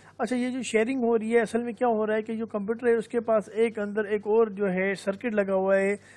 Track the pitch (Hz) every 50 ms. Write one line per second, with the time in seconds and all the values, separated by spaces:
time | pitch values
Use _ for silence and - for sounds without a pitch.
0 | - - - - 254 202 254 247 247 254 247 262 226 - - 214 226 233 269 262
1 | 233 233 233 220 214 220 233 233 220 - - 233 240 240 220 - 254 240 226 214
2 | 220 214 214 220 214 233 226 220 226 214 - 214 202 202 233 226 254 240 233 226
3 | 202 - - 233 220 226 226 214 196 - 196 214 226 233 214 214 208 202 202 220
4 | 214 196 214 208 208 208 214 226 226 214 196 196 208 196 180 185 190 196 196 -
5 | - 196 196 196 - 247 214 208 196 196 196 190 190 196 196 196 196 196 202 196
6 | - - -